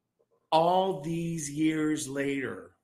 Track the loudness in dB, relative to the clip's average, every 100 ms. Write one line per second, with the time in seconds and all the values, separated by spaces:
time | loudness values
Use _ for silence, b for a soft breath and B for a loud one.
0 | _ _ _ _ _ 4 6 4 2 -2
1 | -4 -4 -4 -4 -6 0 0 2 0 -2
2 | -4 -4 -2 -2 -4 -8 -12 _